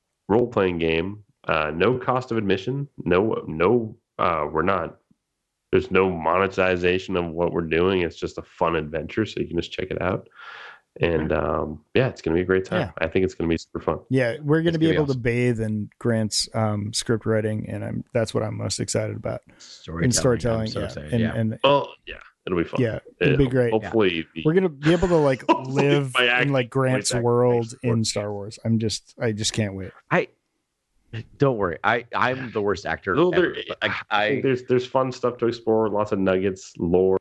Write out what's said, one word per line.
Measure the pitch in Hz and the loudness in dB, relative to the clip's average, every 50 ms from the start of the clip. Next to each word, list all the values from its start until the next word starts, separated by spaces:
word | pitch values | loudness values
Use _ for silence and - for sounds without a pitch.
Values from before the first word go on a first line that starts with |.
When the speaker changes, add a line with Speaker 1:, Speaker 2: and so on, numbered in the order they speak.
| _ _ _ _ _ | _ _ _ _ _
Speaker 1:
role-playing | - 101 120 120 113 - 107 95 92 87 82 | 0 2 2 2 2 2 2 2 2 2 0
game. | 82 82 80 82 87 98 104 107 - _ _ _ _ | 0 2 2 0 0 -4 -6 -12 -16 _ _ _ _
Uh, | - 82 78 76 76 80 | -2 -2 0 -2 -2 -2
no | 82 92 117 127 | 0 2 2 2
cost | 127 - 131 123 127 127 - | 0 -2 -2 -2 -2 -4 -4
of | 117 | -4
admission. | 113 104 95 95 98 - 127 131 143 143 - _ - - | -2 0 0 0 -2 -2 -4 -6 -6 -8 -10 _ -8 -2
No, | 90 87 92 107 110 - - - | 2 2 2 2 2 -2 -4 -6
no, | - 78 80 85 101 123 120 110 110 - - _ _ _ - | -6 -2 0 2 4 4 2 0 -2 -8 -14 _ _ _ -2
uh, | - 90 85 78 73 76 | 0 0 0 0 -2 -2
we're | 78 80 82 | -2 0 0
not, | 95 98 90 82 73 - _ _ _ _ _ _ _ _ _ _ _ _ _ _ _ | 2 0 0 -2 -6 -10 _ _ _ _ _ _ _ _ _ _ _ _ _ _ _
there's | - 92 - - | 0 0 0 2
no | 92 95 95 95 | 2 2 4 2
monetization | 92 82 80 80 87 92 98 95 92 95 92 92 92 87 90 90 90 92 - - 92 | 0 0 0 0 2 2 2 2 2 2 2 2 2 2 2 2 0 0 -2 -2 -2
of | 90 87 82 | -2 -2 -2
what | 78 85 87 82 82 | -2 -2 -2 0 0
we're | 87 | -2
doing. | 85 78 80 82 87 95 98 92 | -2 0 2 2 4 4 2 2
It's | 85 80 - | 0 -2 -4
just | - 87 80 - | -6 -10 -10 -8
a | - | -12
fun | - - _ - 90 82 82 | -16 -14 _ -2 -2 0 0
adventure, | 80 78 73 80 78 76 85 - 110 107 | -2 -2 -4 -6 -8 -8 -4 -4 -4 -4
so | - - - | -2 -4 -6
you | 76 | -6
can | 78 82 | -4 -4
just | 85 85 - | -6 -6 -6
check | - - - 78 | -8 -8 -8 -6
it | 80 - | -6 -4
out. | 85 90 104 - - - _ - - - - - - - - - _ _ - - | -2 -2 -4 -4 -6 -12 _ -20 -20 -18 -18 -18 -18 -20 -20 -20 _ _ -6 -2
And, | - 85 82 78 78 76 | 0 0 0 0 0 -2
um, | 80 78 78 78 78 78 78 78 76 - - _ - | -2 -2 -2 -2 -2 -2 -4 -6 -8 -12 -10 _ 0
yeah, | 107 131 113 | 0 0 0
it's | - - | -2 -6
gonna | - 80 82 | -4 -2 0
be | 90 | 0
a | 90 | 2
great | 92 92 92 92 | 2 0 0 0
time. | - 92 90 | -2 -2 -2
Speaker 2:
Yeah. | - - - | -2 -4 -4
Speaker 1:
I | - 80 | -4 -4
think | 82 - 98 92 | -2 0 0 0
it's | 90 - | 0 -2
gonna | - 82 | -2 -2
be | 82 82 | -2 -2
super | 80 - - - 82 | -2 -4 -8 -12 -6
fun. | - 85 78 76 - - | -4 -4 -4 -4 -4 -2
Speaker 2:
Yeah, | 127 131 123 117 113 151 | 0 0 0 0 -2 -4
we're | 151 143 156 165 | -2 0 0 2
gonna | 165 170 | 2 0
Speaker 3:
It's | 165 | 0
Speaker 2:
be | 160 165 | 0 0
Speaker 3:
gonna | 160 156 | 2 2
be | |
Speaker 2:
able | 160 147 | 2 0
to | 139 | -2
Speaker 3:
awesome. | 131 123 | -2 -2
Speaker 2:
bathe | 113 123 117 123 123 123 120 110 | -2 0 0 2 2 0 0 0
in | 110 107 107 107 101 - - - | -2 -4 -4 -4 -6 -8 -10 -4
Grant's, | - 120 113 110 110 104 - - - - - | -2 0 0 0 0 -2 -2 -4 -4 -4 -2
um, | 113 110 107 104 104 101 107 | -2 0 0 0 -2 -4 -6
script | 110 - - - 120 107 - | -6 -4 -2 -2 -2 0 0
writing, | 110 110 107 107 107 107 107 - - | 0 0 0 0 -2 -2 -4 -6 -6
and | 107 104 107 | -8 -8 -8
I'm, | 113 117 117 - _ - | -6 -8 -8 -8 _ -2
that's | 117 113 - - | -2 -2 -2 -2
what | 113 110 | -4 -4
I'm | 107 110 | -4 -6
most | 107 110 110 - - | -6 -6 -6 -4 -4
excited | 117 - - 113 107 107 107 | -4 -2 -2 -2 -2 -4 -6
about. | 101 - 113 113 - - - - | -6 -6 -6 -8 -8 -10 -16 -20
Speaker 3:
Storytelling. | - - - - - - - 82 82 - | -20 -20 -20 -20 -20 -14 -10 -4 0 0
Speaker 2:
In | 123 | 2
storytelling, | 113 - - 127 120 - - 117 113 110 | 2 2 2 2 2 2 0 0 0 0
Speaker 3:
I'm | 110 | -2
so | 110 - 104 | -4 -4 -6
Speaker 2:
yeah. | 101 | -6
Speaker 3:
excited, | 98 - - 76 76 120 | -6 -8 -10 -6 -2 0
Speaker 2:
And, | 113 | 0
Speaker 3:
yeah. | 113 110 - | 0 0 0
Speaker 2:
and | 117 113 110 110 - - | 0 -2 -2 0 2 2
Speaker 1:
Oh, | 139 143 139 - - 78 - _ | 4 4 2 0 -2 -10 -18 _
yeah, | 87 76 - - - _ _ _ | -18 -18 -18 -20 -20 _ _ _
it'll | - 92 | -2 0
be | 85 82 | 0 0
fun. | - - - | 0 0 0
Speaker 2:
yeah, | 120 110 107 - - - - - | 0 0 -2 -4 -10 -14 -4 0
it'll | 87 - 143 | 2 4 4
be | 135 139 | 4 4
Speaker 1:
It'll | 123 | 4
Speaker 2:
great. | 127 127 123 117 | 4 2 2 2
Speaker 1:
hopefully | 110 107 101 92 110 110 104 92 85 82 78 - - | 2 0 0 0 2 2 4 4 2 0 -4 -6 -8
be | 82 - | -2 0
Speaker 2:
We're | 156 165 | 2 2
gonna | 190 190 175 | 4 2 0
be | 143 135 147 156 | -2 0 2 2
able | 175 175 190 180 | 2 4 2 2
to, | 175 | 4
like, | 156 147 139 131 - - | 4 4 2 2 4 4
Speaker 1:
<laughs> | - | 4
hopefully | - - 131 131 135 139 143 | 4 4 0 -2 0 2 4
Speaker 2:
live | 143 143 143 139 131 123 | 4 4 4 2 0 0
Speaker 1:
by | 127 123 | 2 2
Speaker 2:
in, | 123 123 123 127 143 | 4 4 2 2 2
like, | 139 131 120 | 2 2 0
Speaker 1:
accident, | 113 | 0
Speaker 2:
Grant's | - 135 131 127 131 127 - - 127 | 0 0 2 2 2 0 0 -2 -2
Speaker 1:
by | 120 | 0
Speaker 2:
world | 117 120 120 120 123 123 120 120 117 | 2 2 4 4 4 4 4 2 0
Speaker 1:
accident. | 113 120 - - 117 117 113 | -2 -6 -4 -2 0 2 2
Speaker 2:
in | 110 | 0
Star | - - 107 104 104 101 | 0 -2 -2 -4 -4 -6
Wars. | 101 98 107 - - - | -8 -10 -12 -12 -6 0
I'm | 113 113 107 | 0 2 2
just, | 113 107 - - - - _ - | 2 0 -2 -4 -8 -14 _ -4
I | 127 113 104 | -2 -2 -2
just | 104 107 - - | -2 -4 -4 -2
can't | 113 107 101 95 | -2 -2 -2 -4
wait. | 95 95 95 - - _ - | -8 -10 -12 -14 -18 _ -2
Speaker 3:
I, | 165 180 - - _ _ _ _ _ _ _ _ _ _ _ _ _ _ _ _ 110 110 - - - | 0 0 0 -2 _ _ _ _ _ _ _ _ _ _ _ _ _ _ _ _ -14 -14 -14 -14 -2
don't | - 143 135 123 | 0 2 2 2
worry. | 104 98 87 78 - - | 2 0 -2 -2 -2 0
I, | 104 117 120 117 - - | 0 0 0 -2 -4 -4
I'm | 98 107 123 131 131 131 113 | -2 0 0 -2 -4 -6 -6
the | 107 110 | -4 -2
worst | 101 104 95 - - | 0 0 -2 -2 -4
actor | 80 80 - - 98 90 | -6 -6 -4 -2 0 2
Speaker 1:
No, | 139 175 180 | 2 2 4
Speaker 3:
ever, | - 180 175 139 - | 4 2 0 0 -2
Speaker 1:
there, | - - - | -6 -8 -10
Speaker 3:
but, | - - | -6 -4
like, | 107 107 - - - - | -4 -4 -4 -6 -6 -2
Speaker 1:
I | 107 104 107 107 | 0 0 2 0
think | 135 110 | 0 0
Speaker 3:
I | |
Speaker 1:
there's, | 110 135 127 123 123 | 0 0 0 0 0
there's | - 127 123 127 | 0 0 0 0
fun | - - 131 131 127 127 | 0 0 0 0 0 -2
stuff | - - 123 120 | -4 -4 -4 -2
to | - 117 | 0 -2
explore, | 117 117 - - 113 110 110 110 104 | -2 -2 -2 -2 0 2 2 2 0
lots | 101 101 104 - | 0 -2 -2 0
of | 110 95 | 0 0
nuggets, | 95 92 95 95 95 101 95 - - - - | 2 2 2 2 0 -2 -4 -6 -10 -16 -8
lore. | - 90 85 90 90 95 95 95 95 | -4 0 2 4 4 4 4 4 2